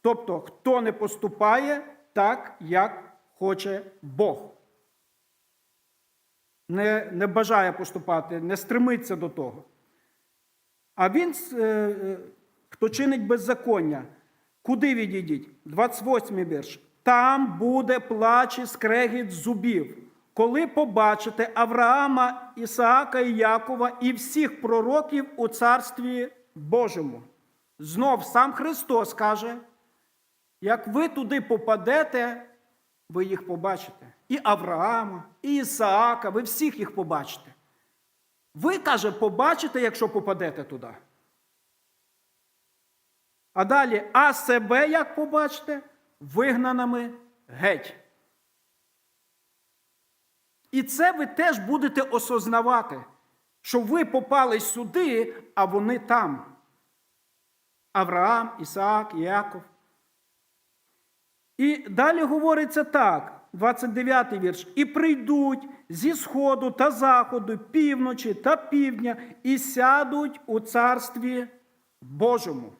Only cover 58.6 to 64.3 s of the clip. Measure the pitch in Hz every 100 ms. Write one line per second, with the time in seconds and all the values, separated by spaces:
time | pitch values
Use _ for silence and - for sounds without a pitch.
58.6 | 160 196 196 214 208 165 170 202 208 185
59.6 | - _ _ _ _ _ _ _ _ _
60.6 | _ _ _ _ _ _ _ _ _ -
61.6 | 277 294 277 190 285 339 294 302 311 311
62.6 | 294 302 302 302 220 156 - - _ 180
63.6 | 220 240 247 214 247 262 247